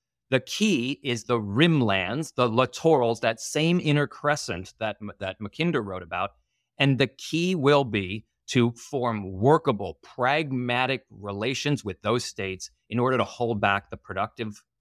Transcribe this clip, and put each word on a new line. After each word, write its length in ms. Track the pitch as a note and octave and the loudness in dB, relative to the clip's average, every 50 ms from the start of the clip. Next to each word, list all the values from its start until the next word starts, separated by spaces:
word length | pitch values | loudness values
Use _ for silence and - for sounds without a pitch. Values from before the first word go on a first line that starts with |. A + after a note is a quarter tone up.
| _ _ _ _ _ _ | _ _ _ _ _ _
The 80 | B2+ C3 | 0 0
key 600 | - - - - G#3 A3 F#3 B2 A#2 B2+ C#3+ - - | 0 -2 -2 0 2 2 4 2 0 -2 -6 -6 -4
is 220 | C#3 A#2+ A2+ - | -4 -4 -4 0
the 140 | - B2 A#2 | 0 0 0
rimlands, 920 | G#2 G2 G2+ A#2+ D#3+ F3 E3 D3 B2 G#2+ G2 F#2+ F#2 F2+ A#2 D3 D#3+ - - | 0 -2 2 4 4 4 4 4 4 2 2 0 0 -2 -4 -6 -6 -6 0
the 160 | - B2 A#2+ | 0 0 2
littorals, 720 | A2 A#2+ C3 B2 - - - E3 D#3+ C#3 B2 A#2 A#2 A2 | 4 2 2 0 -2 0 2 4 4 4 4 2 0 0
that 200 | - A2+ A2+ - | 0 -2 -2 -2
same 400 | - - - D3+ D#3 E3 F3 F3+ | -8 -6 -2 0 2 4 2 2
inner 280 | B2+ D#3 D3 D3 C#3+ C3+ | 2 2 2 2 2 0
crescent 680 | - - - D3 D3+ D3 - - F2 F2 F#2 - - _ | -6 -4 -2 -2 -2 -2 -4 -8 -8 -8 -8 -12 -10 _
that, 180 | A2 A2 G#2 - G#2+ G#2 - - | -6 -6 -6 -8 -12 -14 -10 -8
that 200 | G2 F#2+ F#2+ - | -8 -8 -8 -8
Mackinder 440 | G#2 G2+ - - D#3+ F3 D#3 C3 G#2+ | -10 -12 -6 -2 -2 0 0 0 -2
wrote 180 | G2 F#2+ F2+ | -4 -8 -10
about. 300 | F2 E2 F2+ F2+ F#2+ G2+ - _ _ _ _ _ _ _ _ - | -10 -8 -6 -4 -4 -6 -8 _ _ _ _ _ _ _ _ 0
And 180 | C3+ C#3 C3+ B2+ | 2 2 4 4
the 100 | C#3 - | 2 0
key 460 | - - - - - E3 E3+ F3+ F#3 | 0 -10 -12 -6 -4 -2 0 0 0
will 300 | E3+ B2+ C#3 D3 C#3+ C#3 | 2 4 4 6 4 4
be 420 | A#2+ G#2 G#2 G2 F2+ G2 A2 - _ _ _ _ - | 2 -2 -4 -2 -4 -8 -10 -10 _ _ _ _ 0
to 240 | - B2+ A#2+ A#2+ | 2 4 4 4
form 600 | A#2+ - - - - C3+ A#2+ A#2+ A2+ G#2 G2 F#2+ | 2 -4 -12 -8 -6 -4 -2 -2 -2 -4 -6 -8
workable, 680 | F#2+ F#2 G#2 C3 D#3 D#3+ - D3 A#2+ G2+ G#2 F2+ - - | -6 0 4 4 4 4 4 0 -2 -2 -4 -8 -8 -12
pragmatic 1040 | _ - - - B2 B2+ C#3+ D#3 E3 C#3 C3 B2 B2 A#2+ A#2+ B2 B2+ B2+ C3+ A#2+ - _ | _ -20 -6 -2 0 0 0 0 -2 -2 -4 -4 -2 -2 -2 -2 0 -2 -2 -6 -8 _
relations 720 | G#2 G2+ G2 G2+ G2+ G2 A2 B2+ C3+ - - D3 D3 B2+ - | -20 -14 -10 -8 -6 -4 -4 -4 -4 -2 0 -2 -2 -2 -2
with 180 | G#2 F2+ - | -6 -8 -4
those 240 | - G#2+ A2+ B2 - | 0 0 0 0 0
states 460 | - - - G2 F#2+ F#2+ F2+ - - - _ _ _ | -4 -8 -6 -6 -6 -6 -8 -12 -18 -18 _ _ _
in 80 | A2 A#2+ | -2 0
order 200 | B2 B2+ C3 A#2+ | 0 2 2 2
to 60 | G2+ | 0
hold 380 | - - - B2 A#2 A#2 G2+ | -2 -2 -4 -2 -2 0 0
back 300 | G2+ G2+ G2 G2 - _ | 2 2 2 2 -2 _
the 60 | - G2+ | -16 -18
productive 640 | _ - G2 F#2+ G2+ A2+ - - A#2 G#2+ G#2 - _ _ _ _ | _ -10 -4 -4 -4 -6 -6 -8 -10 -10 -10 -12 _ _ _ _